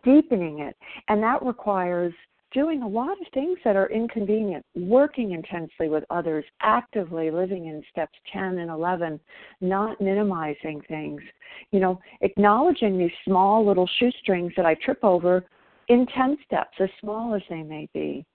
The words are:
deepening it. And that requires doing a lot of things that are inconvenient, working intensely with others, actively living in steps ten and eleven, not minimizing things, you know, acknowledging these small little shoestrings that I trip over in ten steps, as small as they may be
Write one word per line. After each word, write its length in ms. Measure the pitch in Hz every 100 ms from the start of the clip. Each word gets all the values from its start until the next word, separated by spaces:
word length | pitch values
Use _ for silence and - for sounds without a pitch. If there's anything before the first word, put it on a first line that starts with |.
deepening 560 | 247 285 320 214 170 151
it. 160 | 143 - - - -
And 140 | 208
that 200 | 220 269
requires 680 | 254 240 214 190 180 175 175 170 _ _ _
doing 300 | 262 311 302
a 60 | 233
lot 320 | 214 277 392
of 60 | 339
things 240 | 262 302 359
that 120 | 233 196
are 120 | 190
inconvenient, 760 | 220 233 233 202 214 208 156 -
working 580 | - 180 247 294 285 220
intensely 580 | 170 - 180 160 _ 160
with 140 | 151 -
others, 360 | 175 165 156 147 _
actively 680 | 320 240 240 220 170 165 160
living 360 | 160 185 190 165
in 160 | 151 -
steps 280 | - 156 _ -
ten 260 | - 190 185
and 120 | 170
eleven, 500 | 160 170 180 165 151 _ - - _
not 400 | 185 190 214 -
minimizing 800 | 196 196 208 175 156 143 156 151 -
things, 320 | 156 151 147 - _ - - -
you 100 | 202
know, 200 | 185 185 - -
acknowledging 760 | 196 - 208 214 269 277 220 185
these 140 | 175 -
small 420 | - 185 196 214 208
little 220 | 185 180 -
shoestrings 540 | 240 - - 185 175 180
that 80 |
I 100 | 170
trip 260 | 160 - 277
over 420 | 214 175 175 180 180 _ _ _ -
in 180 | 240 254
ten 320 | 254 262 294 _
steps, 300 | 180 - -
as 80 | 190 -
small 340 | 214 214 233
as 80 | 208 -
they 120 | 170
may 280 | 156 151 151
be 320 | 151 151 143 151